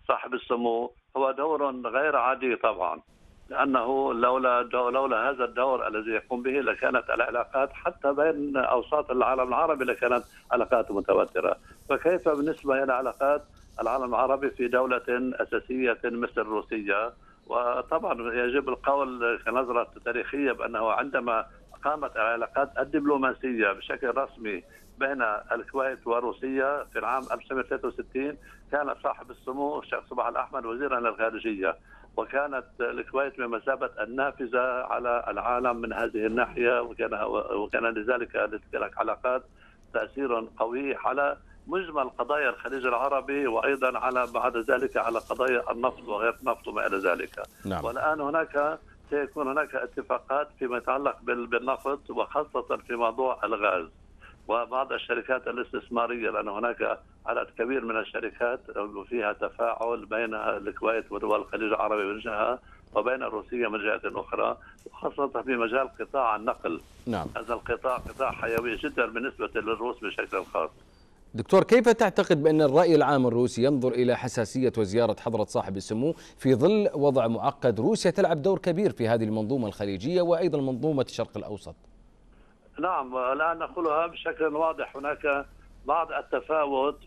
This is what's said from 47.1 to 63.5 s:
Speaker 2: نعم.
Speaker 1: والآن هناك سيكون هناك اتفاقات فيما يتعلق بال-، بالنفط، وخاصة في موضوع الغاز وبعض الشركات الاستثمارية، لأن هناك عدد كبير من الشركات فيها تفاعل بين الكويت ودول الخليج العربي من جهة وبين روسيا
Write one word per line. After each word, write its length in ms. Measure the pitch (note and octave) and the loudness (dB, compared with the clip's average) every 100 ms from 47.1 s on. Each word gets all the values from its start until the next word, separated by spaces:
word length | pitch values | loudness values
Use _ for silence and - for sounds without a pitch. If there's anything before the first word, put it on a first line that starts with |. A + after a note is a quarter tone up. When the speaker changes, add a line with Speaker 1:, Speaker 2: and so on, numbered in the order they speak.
| E2+ F2+ - G2 - G2+ | 0 -4 -10 -14 -10 -6
Speaker 2:
نعم. 200 | F2+ A2 | -4 -4
Speaker 1:
والآن 360 | B2+ D3+ D#3 | -2 -2 0
هناك 580 | C#3+ D#3+ D#3 C#3+ D3 D#3+ - - - | -2 -2 -2 -2 -2 -4 -12 -20 -4
سيكون 380 | D3 C#3 D3+ C3+ | -2 -2 -4 -2
هناك 280 | C#3+ C#3+ C3 | -2 -2 -4
اتفاقات 720 | B2 - - B2 - C#3 D3+ - | -6 -6 -4 -4 -2 -4 -4 -6
فيما 180 | B2+ A#2+ | -4 -4
يتعلق 400 | C3 C3 C#3 - | -2 -2 -2 -4
بال-، 260 | B2 B2 A#2 | -4 -4 -2
بالنفط، 600 | A#2 B2+ B2+ C3+ C#3+ - | -2 0 -2 -2 -6 -6
وخاصة 680 | A#2 G2 C#3+ D3+ C3 A#2+ C3 - | -4 -2 -2 -2 -4 -4 -6 -4
في 80 | A#2+ | 0
موضوع 440 | A#2 A#2 C3 A#2 | 0 2 0 0
الغاز 420 | G#2 A2 G#2 F#2 D#2+ - - - - - - | -2 0 2 0 -2 -12 -20 -20 -20 -12 -2
وبعض 460 | A2+ A2+ B2+ C3 | -2 0 -2 -2
الشركات 540 | A#2 - A#2+ A2+ B2+ B2 | -4 -4 -4 -2 -2 -2
الاستثمارية، 840 | A#2+ A#2 A2 - A#2+ A#2 A#2+ G#2+ | -6 -6 -8 -4 -2 0 -2 -2
لأن 180 | G#2 G#2 | -2 -4
هناك 520 | G2+ A#2+ A2+ A2 A2 - - - | -2 -4 -2 -2 -4 -8 -14 -6
عدد 220 | A#2 A#2 - | -4 -4 -4
كبير 280 | A2+ C3+ A#2 | -2 -2 -2
من 140 | A2 | -4
الشركات 600 | G#2 A2 G#2+ - A#2+ B2+ - G#2 G#2 G2+ F#2+ | -4 -6 -8 -2 -2 -2 -8 -8 -6 -8 -6
فيها 240 | B2 G#2 | -2 -2
تفاعل 720 | G#2 G#2 - A#2 A2+ A#2 A#2 G#2 | -2 -6 -2 -2 -2 -4 -4 -4
بين 280 | G#2+ A2+ | -4 -4
الكويت 760 | G#2+ G#2+ G#2 G2+ - A2 A2+ - | -4 -4 -4 -4 -4 0 0 -2
ودول 280 | G2+ G#2+ G#2 | -4 0 0
الخليج 280 | - G#2+ A2 | -2 -4 0
العربي 360 | G#2+ G#2+ G#2+ | 0 0 0
من 160 | G2 G#2+ | -2 -4
جهة 400 | A2+ G#2 A#2 B2+ - - - G#2+ | -6 -2 0 -2 -8 -20 -4 0
وبين 280 | A2 C3 | 0 0
روسيا 440 | A#2 G#2+ - | -4 -6 -6